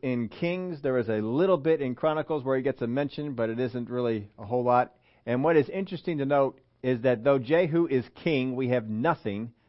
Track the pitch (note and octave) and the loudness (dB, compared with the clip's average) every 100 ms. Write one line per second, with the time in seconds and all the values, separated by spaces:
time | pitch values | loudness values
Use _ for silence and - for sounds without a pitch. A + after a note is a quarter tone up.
0 | C3 B2 A2+ - E3+ F3+ F#3 D#3+ C#3 B2+ | -4 -2 -4 -4 -4 -2 -6 -6 -2 0
1 | A2 A2 G#2+ B2+ F#3+ F3 C#3+ D#3+ C3+ B2 | 0 0 0 0 2 2 2 0 0 -2
2 | D#3 D#3 D3+ D#3 C3 C3 C3+ C3 A#2+ B2+ | 0 0 -2 -4 -2 -2 -2 -2 -2 -2
3 | C#3+ - D3 B2+ A2+ A2+ B2+ B2 A#2+ B2 | -4 -6 -8 -4 -4 -2 -4 -4 -6 -4
4 | A#2+ A2+ G2+ - G#2 B2 B2 B2 B2 _ | -2 -2 -6 -14 -4 -2 4 4 2 _
5 | _ _ - B2 D3 E3 C3 F#3+ F#3+ F3 | _ _ -4 0 4 4 2 -2 -6 -8
6 | - D#3+ C#3 C#3+ C3+ - _ _ B2+ B2+ | -6 -4 0 2 2 -2 _ _ -2 2
7 | B2+ A#2+ B2 C#3 A#2 D#3+ F3+ E3 E3+ C3 | 2 2 4 2 4 2 4 2 2 0
8 | A#2 - - D3 B2+ B2 B2+ B2 A2 A2 | -2 -6 0 0 0 -2 0 0 0 -2
9 | C#3 E3 - G2+ A#2 - | 0 0 -2 -6 -8 -14